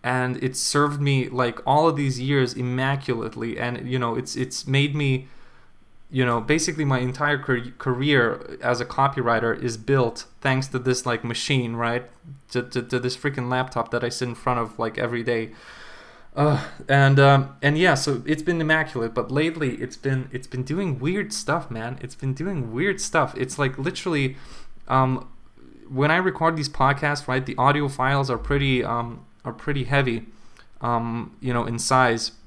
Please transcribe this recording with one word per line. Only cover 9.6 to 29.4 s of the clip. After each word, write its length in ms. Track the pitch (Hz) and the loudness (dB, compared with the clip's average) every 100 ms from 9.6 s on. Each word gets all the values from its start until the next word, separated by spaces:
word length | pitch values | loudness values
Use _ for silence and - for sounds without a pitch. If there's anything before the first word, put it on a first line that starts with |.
is 160 | 123 110 | -4 -4
built 500 | 110 139 117 - - - | 0 2 2 -2 -16 -4
thanks 280 | 139 131 135 | 0 0 -2
to 100 | 131 | -2
this, 260 | 123 123 | 0 0
like, 180 | 127 117 | 0 -4
machine, 520 | 120 113 - 135 117 117 | -4 -6 0 0 0 -2
right? 340 | 117 120 - - - - - | -2 -2 -6 -20 -20 -20 -4
To, 120 | 123 | -4
to, 200 | 123 127 | -2 -6
to 160 | 127 127 | -2 -2
this 180 | 123 127 | -2 -2
freaking 340 | 143 135 123 | -4 -4 -2
laptop 400 | 127 127 - 113 | -2 -2 -4 -2
that 120 | 120 | -2
I 60 | 117 | -2
sit 200 | - 123 | -4 -6
in 60 | |
front 240 | 117 - 123 | -2 -2 -2
of, 200 | 110 - | -2 -4
like, 180 | 113 110 | -4 -2
every 260 | 113 117 | -2 -2
day. 280 | 117 117 110 - - - - - - - - | -2 -2 -4 -12 -20 -20 -18 -18 -20 -20 -10
Uh, 300 | - 147 139 - - - | 2 4 2 -2 -12 2
and, 320 | 139 139 139 | 6 8 10
um, 360 | 139 139 135 - | 10 8 4 0
and 160 | 143 151 | 2 4
yeah, 180 | 180 | 4
so 280 | 139 147 123 | 4 2 -2
it's 180 | 127 156 | -2 -2
been 160 | 156 165 | 0 0
immaculate, 520 | 156 160 160 123 113 | 2 2 2 -2 -2
but 160 | 110 107 | -2 0
lately 440 | 131 160 165 139 117 | 0 0 0 -2 -2
it's 220 | - - | -8 -4
been, 320 | 139 131 127 | -2 -2 -2
it's 140 | 131 - | -10 -8
been 160 | 127 | -6
doing 360 | 135 160 190 123 | -2 -2 -2 -2
weird 320 | 135 190 208 | 0 -2 -2
stuff, 400 | - - 165 - | -6 -2 -2 -2
man. 280 | 113 113 131 | -8 -6 -8
It's 140 | 127 | -10
been 180 | - 135 | -6 -4
doing 400 | 131 175 180 117 | -4 -4 -4 -4
weird 280 | 113 190 196 | -2 -2 -2
stuff. 340 | - 165 135 - | 0 0 0 -2
It's, 220 | 131 - | -6 -2
like, 200 | 135 135 | -2 -2
literally, 580 | 143 180 185 151 131 135 - - - - - | -6 -4 -2 0 -2 -4 -14 -12 -12 -12 0
um, 400 | 131 131 127 - - - - - - - | 2 2 0 -6 -18 -20 -20 -20 -20 -8
when 220 | 131 143 | 2 4
I 60 | 170 | 4
record 400 | 185 - 165 160 | 2 2 0 0
these 140 | 139 | -4
podcasts, 580 | - 135 139 147 143 - | 2 2 4 0 -2 -2
right, 160 | 131 | -2
the 100 | 131 - | -2 2
audio 300 | 131 147 143 | 4 4 0
files 440 | 139 131 139 131 | 0 2 2 0
are 80 | 117 | -2
pretty, 440 | - 143 139 127 | 0 0 2 2
um, 440 | 110 120 120 117 - - | 0 -2 -4 -10 -16 -12